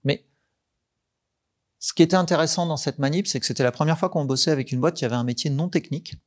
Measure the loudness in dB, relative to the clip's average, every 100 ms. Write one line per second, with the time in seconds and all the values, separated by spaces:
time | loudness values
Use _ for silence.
0 | -2 -4 _ _ _ _ _ _ _ _
1 | _ _ _ _ _ _ _ _ -8 4
2 | 4 4 2 2 2 0 -2 -2 -4 -2
3 | -2 -2 -2 -4 -4 0 0 2 0 2
4 | 0 0 0 0 2 0 0 0 0 0
5 | -2 0 -2 -2 -2 -2 0 -2 -2 -10
6 | -10 -18